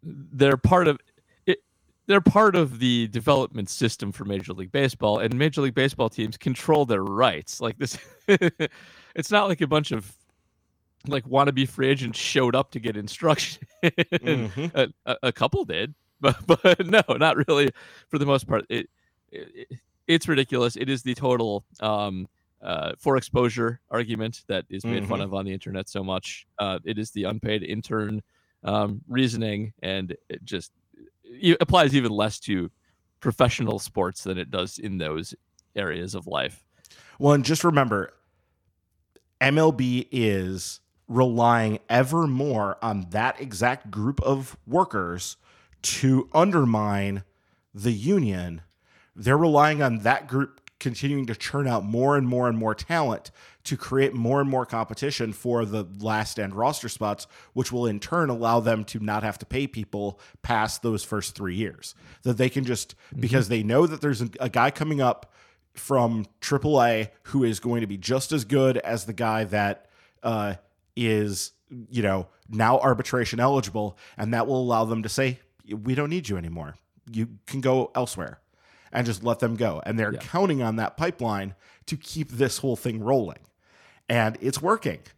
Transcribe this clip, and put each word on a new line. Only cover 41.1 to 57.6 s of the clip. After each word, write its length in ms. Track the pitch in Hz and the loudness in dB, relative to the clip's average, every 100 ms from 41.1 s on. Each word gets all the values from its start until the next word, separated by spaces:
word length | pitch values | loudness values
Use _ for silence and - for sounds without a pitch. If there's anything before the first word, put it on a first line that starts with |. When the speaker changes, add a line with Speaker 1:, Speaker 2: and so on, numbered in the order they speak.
| 120 127 117 117 117 110 107 - | 2 2 4 6 6 2 -2 2
Speaker 2:
ever 380 | 117 131 165 160 | 2 4 2 2
more 500 | 127 143 117 101 95 | 0 0 0 -2 -2
on 260 | 113 104 87 | -4 -4 -4
that 300 | 101 123 - | 0 0 -2
exact 500 | 131 101 120 131 107 | -10 -2 0 -2 -8
group 300 | 98 110 139 | -4 -2 0
of 360 | 131 135 131 - - | 0 0 -2 -14 -2
workers 720 | 156 185 104 87 90 - - _ _ _ _ | 0 2 0 -4 -6 -8 -14 _ _ _ _
to 480 | - - 131 131 - | -6 0 4 4 2
undermine 880 | 156 190 175 127 110 107 101 98 98 98 _ _ _ _ | 2 4 4 2 2 0 0 -2 -4 -10 _ _ _ _
the 180 | 101 113 | -4 -2
union. 680 | 110 127 196 123 92 87 85 - _ _ _ _ - | -2 0 2 2 -2 -6 -10 -16 _ _ _ _ -6
They're 220 | 110 143 | 2 4
relying 440 | 165 147 151 151 | 6 6 6 4
on 180 | 139 113 | 0 2
that 280 | 104 135 135 | 0 0 0
group 340 | 131 135 _ - _ | -2 -2 _ -20 _
continuing 460 | 131 113 139 143 123 | -8 -4 -4 -4 -4
to 80 | 110 | -6
churn 320 | - 143 135 | -6 -2 0
out 160 | 113 | -2
more 340 | 101 117 135 147 | 0 2 4 4
and 100 | 123 | 2
more 200 | 123 123 | 2 2
and 80 | 113 | 0
more 180 | 110 107 | -2 -4
talent 560 | - 170 139 110 - _ - _ | -2 0 0 -4 -8 _ -20 _
to 140 | - 120 | -8 -6
create 360 | - 131 139 | -2 2 2
more 280 | 135 117 139 | 2 0 2
and 80 | 139 | 2
more 160 | 131 120 | 0 -2
competition 640 | 117 110 110 139 - 113 | -4 -6 -4 -6 -4 -6
for 320 | 104 123 120 110 | -4 -2 0 0
the 200 | 107 90 98 | -4 -6 -6
last 380 | 104 107 110 - | -2 -2 -2 -6
end 160 | 101 98 | -6 0
roster 340 | 123 147 113 | -2 -2 -10
spots, 360 | - 107 104 - - - | -4 -4 -4 -10 -20 -10
which 180 | 127 | -6